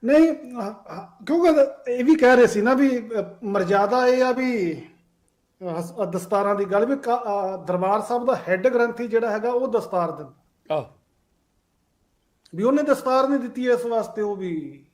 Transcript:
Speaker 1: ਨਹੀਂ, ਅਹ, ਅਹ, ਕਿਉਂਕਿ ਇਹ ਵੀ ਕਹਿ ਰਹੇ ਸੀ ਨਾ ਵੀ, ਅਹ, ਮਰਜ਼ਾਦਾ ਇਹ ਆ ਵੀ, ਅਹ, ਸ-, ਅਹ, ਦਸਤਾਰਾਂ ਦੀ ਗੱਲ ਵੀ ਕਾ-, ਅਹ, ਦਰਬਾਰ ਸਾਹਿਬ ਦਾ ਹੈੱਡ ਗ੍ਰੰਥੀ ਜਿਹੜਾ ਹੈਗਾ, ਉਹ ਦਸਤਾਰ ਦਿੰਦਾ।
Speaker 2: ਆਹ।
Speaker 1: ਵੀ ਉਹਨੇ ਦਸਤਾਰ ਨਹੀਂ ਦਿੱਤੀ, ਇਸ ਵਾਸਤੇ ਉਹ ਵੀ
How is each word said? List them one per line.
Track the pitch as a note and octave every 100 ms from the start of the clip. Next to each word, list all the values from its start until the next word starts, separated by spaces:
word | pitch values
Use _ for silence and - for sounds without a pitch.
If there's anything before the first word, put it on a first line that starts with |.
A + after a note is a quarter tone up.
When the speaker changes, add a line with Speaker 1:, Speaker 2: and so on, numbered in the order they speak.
| A3+
Speaker 1:
ਨਹੀਂ, | D4+ D#4+
ਅਹ, | D4 B3 A#3+ G3+
ਅਹ, | G#3+ - E3 - _ A3
ਕਿਉਂਕਿ | E4 F4+ D4 C#4 - -
ਇਹ | B3
ਵੀ | B3 D#4
ਕਹਿ | B3 B3+
ਰਹੇ | A#3
ਸੀ | G#3
ਨਾ | G#3+
ਵੀ, | C4 C#4 B3
ਅਹ, | A3 A3+ F3 - A3
ਮਰਜ਼ਾਦਾ | G3 F3 G3 G3+ B3 B3
ਇਹ | B3+
ਆ | B3+
ਵੀ, | B3+ B3+ A#3+ F3 D#3
ਅਹ, | - _ _ _ _ _ _ _ F#3 E3
ਸ-, | E3+
ਅਹ, | - F#3+
ਦਸਤਾਰਾਂ | F3+ - G3+ G3+ G3+
ਦੀ | G3
ਗੱਲ | G3+ A#3
ਵੀ | C#4
ਕਾ-, | A#3+ A#3+
ਅਹ, | A#3 G3+ F#3+ F#3+ D#3+
ਦਰਬਾਰ | F3+ F#3+ G#3
ਸਾਹਿਬ | G3+ A#3+ A#3+
ਦਾ | -
ਹੈੱਡ | - F#3 B3
ਗ੍ਰੰਥੀ | A#3+ A#3 A3+ A#3+
ਜਿਹੜਾ | A3+ A3+
ਹੈਗਾ, | G#3+ A3+
ਉਹ | B3 B3+
ਦਸਤਾਰ | G#3+ - F#3 E3+
ਦਿੰਦਾ। | D3 D3+ _ _ _ _ D#3
Speaker 2:
ਆਹ। | A#2 _ _ _ _ _ _ _ _ _ _ _ _ _ _ _ _ E3
Speaker 1:
ਵੀ |
ਉਹਨੇ | A3+ C#4+
ਦਸਤਾਰ | D4 C4 B3+ C4 C4+
ਨਹੀਂ | C#4
ਦਿੱਤੀ, | A#3+ - B3
ਇਸ | A#3+ A#3+
ਵਾਸਤੇ | A3+ G#3+ -
ਉਹ | G#3 G3+
ਵੀ | F#3 D#3+ C#3+ C#3 _